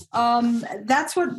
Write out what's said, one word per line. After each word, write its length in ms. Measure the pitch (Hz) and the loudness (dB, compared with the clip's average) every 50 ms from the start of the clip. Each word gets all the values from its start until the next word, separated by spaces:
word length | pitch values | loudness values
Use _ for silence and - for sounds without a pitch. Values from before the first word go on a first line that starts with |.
| - - - | -14 -4 -2
Um, 500 | 233 240 240 240 240 240 233 233 226 - - 196 202 208 | 0 2 2 2 2 2 2 0 0 -2 -6 -10 -8 0
that's 300 | 220 262 294 311 - - | 2 2 2 2 0 0
what 140 | 359 349 247 - | 0 0 0 -2